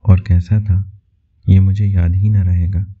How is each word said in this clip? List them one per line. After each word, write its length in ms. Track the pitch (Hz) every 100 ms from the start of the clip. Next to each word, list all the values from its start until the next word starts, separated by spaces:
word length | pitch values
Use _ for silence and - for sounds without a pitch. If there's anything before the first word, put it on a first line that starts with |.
और 160 | - 92
कैसा 400 | - 87 87 107
था, 420 | 104 92 95 - _ _ _ _ -
ये 120 | 95
मुझे 260 | 98 98 101
याद 280 | 95 85
ही 140 | 92 104
ना 120 | 104
रहेगा। 420 | 90 90 87 92 101 -